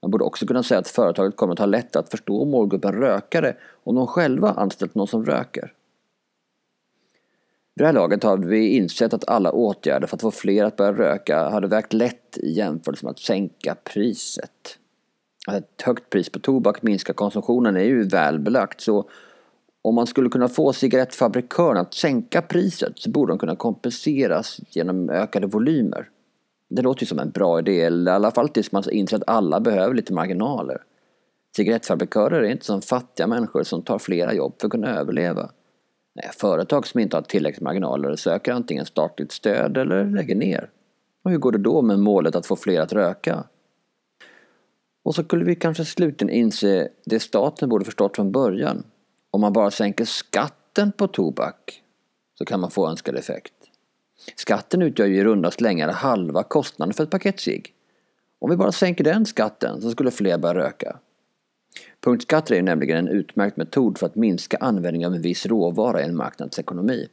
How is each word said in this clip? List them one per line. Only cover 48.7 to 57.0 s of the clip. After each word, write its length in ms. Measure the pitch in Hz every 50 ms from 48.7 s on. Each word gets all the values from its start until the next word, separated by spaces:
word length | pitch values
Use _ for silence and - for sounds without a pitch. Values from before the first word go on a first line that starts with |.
| - - - - _ _ _ _ _ _ _ _
Om 100 | - 110
man 120 | 107 104 101
bara 180 | 110 107 101
sänker 340 | 101 - 113 101 98 - 117
skatten 840 | 110 - - - _ - 95 127 151 - _ _ _ _ - 208 208
på 160 | 196 - 208 185
tobak 760 | - - 95 80 67 - - 76 - _ _ - - - _ _ _ _ _ _ _ _ _ _ _ -
så 80 | -
kan 140 | - 113 98
man 120 | 90 82
få 180 | - - 92 80
önskad 260 | 165 160 - - 64
effekt. 380 | 64 - - - - _ - _ _ - _ _ _ _ _ _ _ _ _ _ _ - - -
Skatten 460 | - - - 110 92 - _ - 185
utgör 240 | 180 151 110 - 107
ju 100 | 98 95
i 80 | 95 98
runda 280 | 107 110 101 87 120
slängar 380 | - - 113 113 95 82 80 78
halva 540 | - - - 139 123 104 90 80 73 82 107
kostnaden 500 | - - 151 135 - - - 80 90 104
för 100 | -